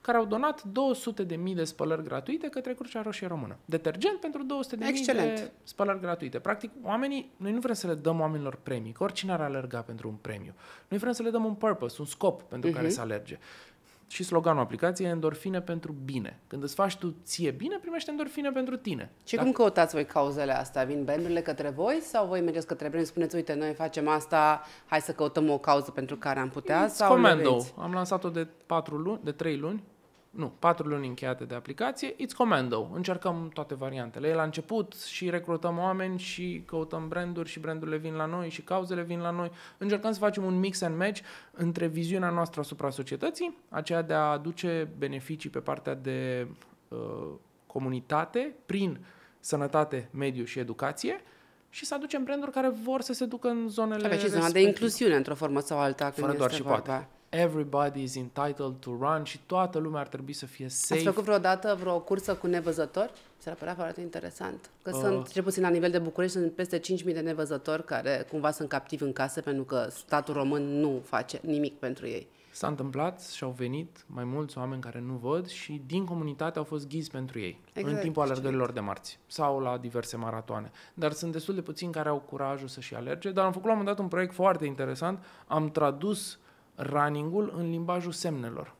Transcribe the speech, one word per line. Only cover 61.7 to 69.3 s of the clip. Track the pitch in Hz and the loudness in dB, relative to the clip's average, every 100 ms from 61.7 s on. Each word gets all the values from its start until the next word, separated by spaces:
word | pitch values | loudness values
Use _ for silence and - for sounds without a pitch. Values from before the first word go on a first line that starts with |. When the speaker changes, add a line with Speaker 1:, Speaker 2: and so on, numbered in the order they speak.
| 196 | 0
Speaker 2:
vreo | 185 175 | 2 0
cursă | 175 190 190 | 2 -2 0
cu | 185 185 | -2 2
nevăzători? | 175 165 160 147 180 226 | 2 2 0 0 0 -2
Mi | - - _ | -4 -20 _
s-ar | - | -12
părea | 170 160 | -8 -6
foarte | 175 165 175 | -4 -6 -6
interesant. | 175 170 175 - 185 185 - - | -8 -8 -8 -8 -8 -8 -14 -12
Că | - | -6
Speaker 1:
Uh. | 135 | 0
Speaker 2:
sunt, | 135 - 127 | 2 2 0
cel | 190 | -2
puțin | 185 190 | 0 2
la | 185 | 4
nivel | 170 175 | 4 4
de | 175 | 4
București, | 165 160 180 185 | 0 0 0 2
sunt | 165 | 0
peste | 165 180 175 | 0 -2 -2
cinci | 170 185 | 0 0
mii | 180 | 0
de | 165 | 0
nevăzători | 160 160 151 143 139 156 | 0 0 -2 -2 0 -2
care | - 131 131 135 131 | 0 -2 0 0 0
cumva | 156 147 | 0 0
sunt | 139 147 | 0 -2
captivi | 139 - 143 | -2 -2 -4
în | 143 | -2
case | 131 135 | 0 -2